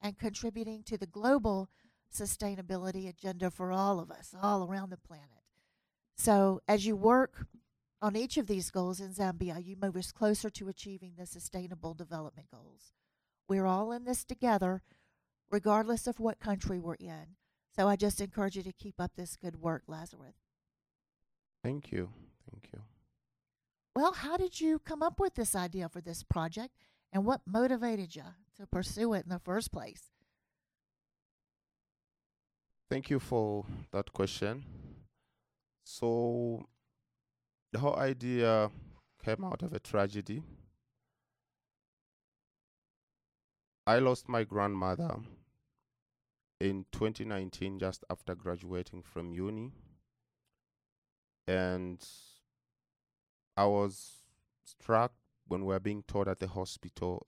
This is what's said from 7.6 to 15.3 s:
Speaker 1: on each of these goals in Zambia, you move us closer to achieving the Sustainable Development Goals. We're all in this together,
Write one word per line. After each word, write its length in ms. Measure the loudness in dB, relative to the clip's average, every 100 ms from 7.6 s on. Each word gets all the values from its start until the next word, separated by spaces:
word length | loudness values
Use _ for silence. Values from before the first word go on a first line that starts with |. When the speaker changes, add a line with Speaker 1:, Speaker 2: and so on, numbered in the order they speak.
| _ _ _ _
Speaker 1:
on 140 | -2 0
each 220 | 0 0
of 100 | 0
these 240 | 0 0
goals 300 | -2 0 -2
in 100 | -8
Zambia, 500 | -2 -2 0 -4 -4
you 140 | -10 -4
move 220 | -2 -2
us 160 | -6
closer 360 | 2 4 4 0
to 180 | -6 -10
achieving 440 | -10 -12 -12 -14 -14
the 80 | -14
Sustainable 680 | -12 -10 -8 -8 -8 -8
Development 540 | -8 -8 -8 -8 -12 -20
Goals. 440 | -20 -20 -20 -20 _ _ _ _ _ 0
We're 160 | 2 4
all 260 | 4 2
in 140 | -2 -2
this 180 | -4
together, 580 | -4 0 6 6 6 0 -4 _ _ _ _